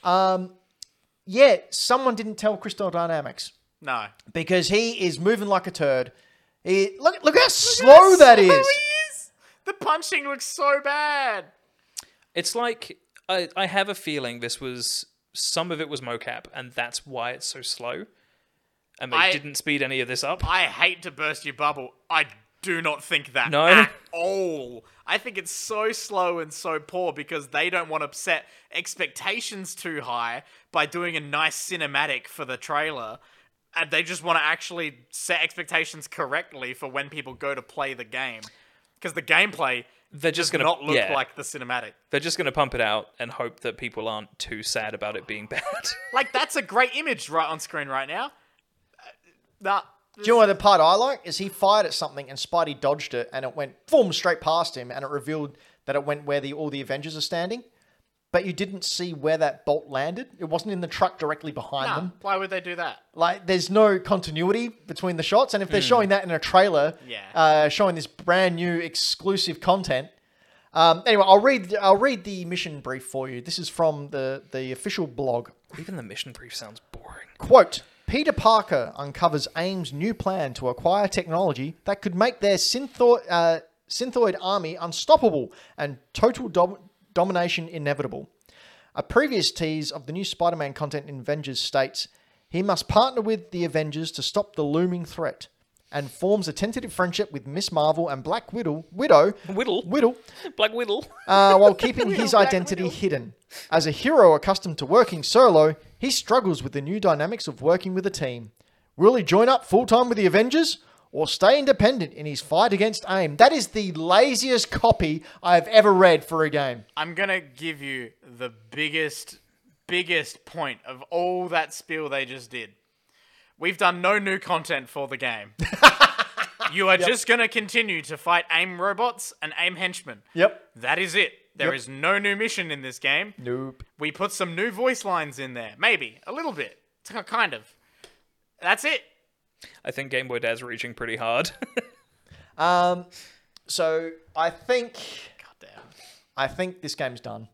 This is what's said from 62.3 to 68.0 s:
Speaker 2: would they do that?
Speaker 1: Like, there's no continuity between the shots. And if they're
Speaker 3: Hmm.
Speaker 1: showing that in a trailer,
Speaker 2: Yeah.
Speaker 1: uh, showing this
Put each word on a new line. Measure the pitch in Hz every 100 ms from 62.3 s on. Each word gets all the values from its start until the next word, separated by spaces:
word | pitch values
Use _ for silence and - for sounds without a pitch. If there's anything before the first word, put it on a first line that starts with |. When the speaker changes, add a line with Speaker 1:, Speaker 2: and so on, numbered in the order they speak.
| 190
Speaker 2:
would | 190
they | 185
do | 180 175
that? | 165 107 _
Speaker 1:
Like, | - 170 196 180
there's | 185 175
no | 202 214 190
continuity | 185 196 175 156 175 214 240
between | 226 - 226 185 175
the |
shots. | 151 202 269
And | 208
if | 190
they're | 208
Speaker 3:
Hmm. | 131
Speaker 1:
showing | 240 202
that | 196 185
in |
a | 160
trailer, | - 185 196 156 147 - 127
Speaker 2:
Yeah. | 110 98
Speaker 1:
uh, | 135 160 151 151
showing | 143 202
this | 170